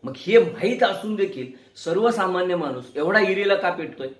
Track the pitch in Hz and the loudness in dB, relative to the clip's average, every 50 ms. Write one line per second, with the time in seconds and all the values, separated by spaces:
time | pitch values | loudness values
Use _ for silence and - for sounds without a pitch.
0 | - 131 131 - - 175 214 233 233 - - - 170 214 247 - - 196 190 190 | -10 -12 -12 -10 -4 6 6 6 6 6 0 -2 -2 -2 2 2 2 0 0 -2
1 | - 214 214 202 196 185 - 131 123 123 - - - _ _ - - 165 170 190 | -6 -6 -2 -2 -2 -2 -2 -8 -12 -12 -14 -20 -20 _ _ -12 -6 -2 0 2
2 | 220 233 220 214 190 180 185 180 180 180 180 175 160 143 127 127 123 - - 143 | 2 2 2 2 -2 0 0 0 0 0 -2 -2 -2 -4 -6 -8 -10 -10 -6 -4
3 | 147 170 202 214 202 185 190 202 202 196 196 190 190 180 175 - 160 151 - - | -2 2 2 2 2 2 0 0 2 2 2 2 2 -2 -2 -2 -8 -10 -10 -10
4 | 135 131 135 _ | -10 -12 -12 _